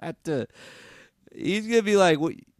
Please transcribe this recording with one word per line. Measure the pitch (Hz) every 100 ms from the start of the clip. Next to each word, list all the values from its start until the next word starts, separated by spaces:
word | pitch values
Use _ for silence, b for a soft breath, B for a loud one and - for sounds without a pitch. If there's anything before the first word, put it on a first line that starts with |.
have | 165 - 165
to, | 143 107 B B B B B B _ _
he's | - - 202 214
gonna | 233
be | 208 202
like, | 180 156
"Wh-" | 160 - _ _